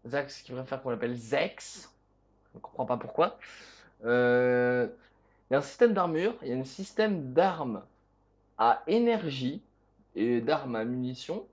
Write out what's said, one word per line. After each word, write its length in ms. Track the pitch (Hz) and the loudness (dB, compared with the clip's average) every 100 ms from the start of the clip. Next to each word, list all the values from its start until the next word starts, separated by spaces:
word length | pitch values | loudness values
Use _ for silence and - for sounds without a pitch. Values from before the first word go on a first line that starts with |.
| 120 | -4
Zax 340 | 139 139 - | -4 -4 -12
qui 120 | - | -12
préfère 280 | 123 131 131 | -12 -8 -8
qu'on 80 | 131 | -4
l'appelle 260 | 117 120 123 | -4 -4 -6
Zex. 760 | 113 139 - - - - - _ _ _ _ _ _ | -2 -2 -2 -6 -18 -18 -20 _ _ _ _ _ _
Je 60 | - | -20
ne 40 | |
comprends 240 | - - 120 | -18 -8 -2
pas 120 | 123 | -2
pourquoi. 400 | - - 175 - - - - - - _ 113 | -2 0 0 0 -20 -20 -20 -20 -20 _ 0
Euh, 840 | 123 123 123 123 123 123 123 117 - _ _ _ _ _ | 4 6 4 4 4 4 2 -2 -4 _ _ _ _ _
il 40 | |
y 20 | 135 | 0
a 40 | |
un 40 | |
système 300 | 143 - 240 | 0 4 4
d'armure, 400 | 196 180 160 190 233 | 4 0 0 -2 -2
il 80 | 139 | -6
y 40 | |
a 40 | 127 | -4
un 60 | |
système 720 | 131 - 196 - 214 190 135 | -6 -10 -10 0 0 0 0
d'armes 500 | 131 190 165 135 101 - _ _ _ _ _ _ - | 2 2 2 -6 -8 -10 _ _ _ _ _ _ 2
à 260 | 113 113 - | 4 4 2
énergie 760 | 214 233 226 170 135 127 160 _ _ _ _ _ - | 2 4 2 -2 -4 -4 -6 _ _ _ _ _ -2
et 260 | 113 120 | 0 2
d'armes 340 | 117 151 139 113 | 2 0 -2 -4
à 100 | 113 | -4
munitions. 600 | 127 127 127 - 185 - | -4 -6 -8 -8 -8 -8